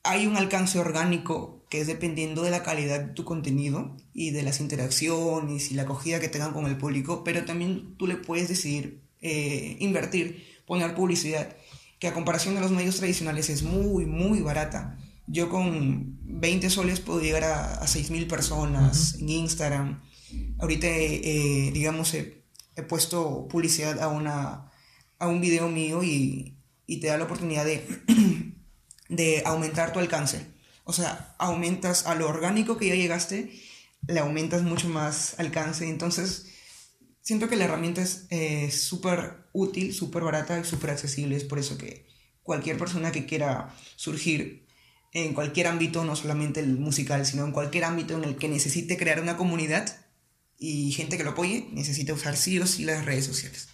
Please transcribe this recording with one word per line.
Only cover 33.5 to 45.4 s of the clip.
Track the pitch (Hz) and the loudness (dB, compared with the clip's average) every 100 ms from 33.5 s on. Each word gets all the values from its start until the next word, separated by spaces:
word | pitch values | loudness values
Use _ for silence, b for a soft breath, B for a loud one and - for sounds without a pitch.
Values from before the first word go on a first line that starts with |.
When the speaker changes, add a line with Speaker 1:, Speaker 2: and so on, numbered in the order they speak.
| B B B B B 139 | B B B B B -2
Speaker 1:
le | 170 | 0
aumentas | 147 156 160 175 | 2 0 0 2
mucho | 175 170 175 | 2 0 0
más | 160 151 147 - - | 0 -2 -2 -4 -4
alcance. | 160 160 156 160 165 | -2 -2 -2 -4 -4
Entonces, | 160 170 180 185 - B B B B B B - _ | -2 -2 0 -2 -4 B B B B B B -20 _
siento | - 214 226 | -2 0 2
que | 214 | 2
la | 175 | 2
herramienta | 160 165 175 | 2 0 0
es, | 185 - - | -2 -2 -4
eh, | 170 156 151 147 | -2 0 0 0
súper | - - 180 185 175 - - - | 0 -2 -2 0 0 -2 -12 -6
útil, | 190 190 185 185 | 0 0 0 -2
súper | - 151 170 | -2 -4 -2
barata | 165 151 151 170 | 0 0 0 -2
y | |
súper | 165 135 151 | -2 -2 -2
accesible. | 143 139 139 143 143 | -2 -4 -2 -2 -2
Es | |
por | 139 143 | -2 -4
eso | 135 135 | -4 -6
que | - - b b b _ | -10 -14 b b b _
cualquier | - 151 160 156 | -4 -2 -2 -2
persona | 175 175 165 | -2 -2 -2
que | 156 131 | -2 -2
quiera | 156 143 123 - B B - | 0 0 0 -4 B B -10
surgir | - 156 170 151 - - _ b b b b | -6 0 2 2 -2 -10 _ b b b b
en | 165 160 | -2 -2
cualquier | 143 | 0